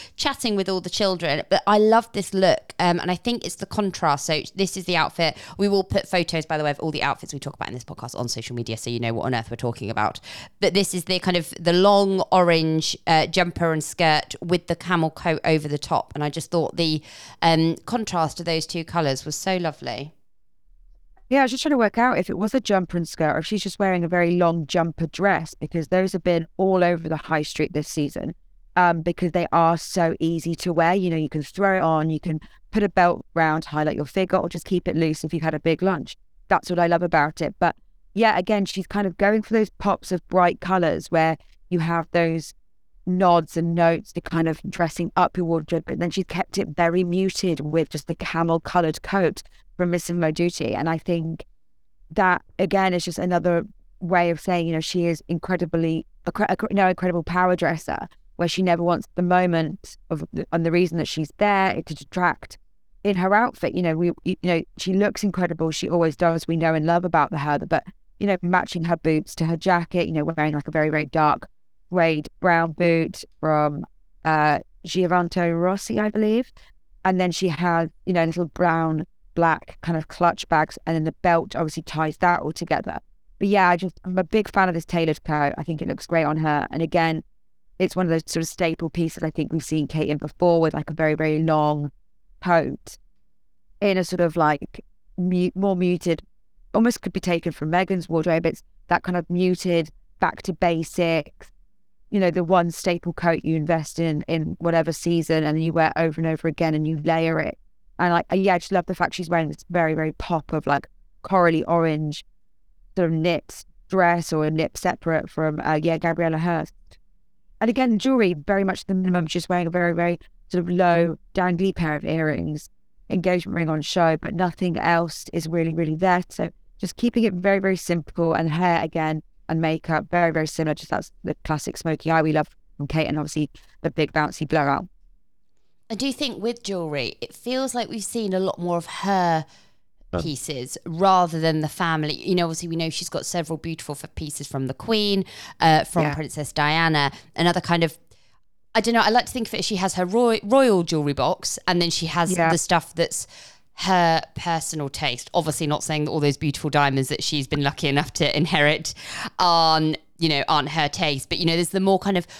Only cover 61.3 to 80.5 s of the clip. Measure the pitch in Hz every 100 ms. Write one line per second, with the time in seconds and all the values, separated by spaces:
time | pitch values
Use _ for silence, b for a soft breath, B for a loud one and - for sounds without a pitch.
61.3 | - 208 196 190 - - 151 - 185 175
62.3 | - - - _ _ _ - 202 185 185
63.3 | 208 247 - 175 180 175 160 175 - -
64.3 | - 180 165 - - 185 190 202 - 202
65.3 | 185 175 170 160 156 - 170 160 - 170
66.3 | 165 - 165 160 160 160 175 180 165 139
67.3 | 151 147 147 - 160 - - _ - 202
68.3 | 180 175 180 - 175 165 165 165 156 -
69.3 | - 165 165 190 175 165 180 165 156 151
70.3 | 160 151 147 156 156 151 151 143 156 151
71.3 | - - _ _ _ - 180 165 151 -
72.3 | - 185 165 165 151 170 165 165 - -
73.3 | _ 156 151 151 147 - _ _ - 160
74.3 | 156 151 147 - - 170 185 175 180 170
75.3 | 180 170 165 180 196 - 220 214 214 214
76.3 | 226 - - b - _ - 190 185 180
77.3 | - 185 147 175 165 160 - 185 175 165
78.3 | 170 165 - 175 165 160 156 175 _ -
79.3 | - 165 156 - - 170 160 - - 175
80.3 | - -